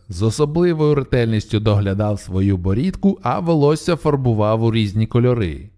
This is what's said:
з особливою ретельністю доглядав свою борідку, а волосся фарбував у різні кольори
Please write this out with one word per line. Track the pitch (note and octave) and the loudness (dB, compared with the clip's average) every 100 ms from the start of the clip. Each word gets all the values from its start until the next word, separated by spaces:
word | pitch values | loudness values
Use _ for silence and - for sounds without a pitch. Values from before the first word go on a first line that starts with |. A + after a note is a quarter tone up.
| - | -12
з | F2+ | -2
особливою | A2 G#2+ D3 D#3+ F3 D#3+ D3+ | -2 0 -2 2 0 2 2
ретельністю | C#3+ C3 B2+ A#2 G#2+ - G#2+ | 2 0 0 0 -2 -2 -2
доглядав | G#2+ G2+ G2+ G2 G#2+ G2+ | 2 2 0 0 -2 -4
свою | - F#2 G2 F#2+ | -4 0 2 0
борідку, | F2+ G2+ F3+ - G3 G3 | 0 -2 -2 0 -2 0
а | A#2+ D#3 | -4 -2
волосся | E3+ D#3+ C#3+ D#3 - D#3+ | 0 2 2 2 -2 -2
фарбував | D3+ C#3+ B2 G#2+ G#2+ A2+ | 0 0 0 0 2 2
у | A2+ | 0
різні | A2+ G#2 G#2 A2 | 0 0 -2 -2
кольори | A#2+ B2 A#2+ F2+ C#2+ G2+ | 0 0 0 -2 -6 -14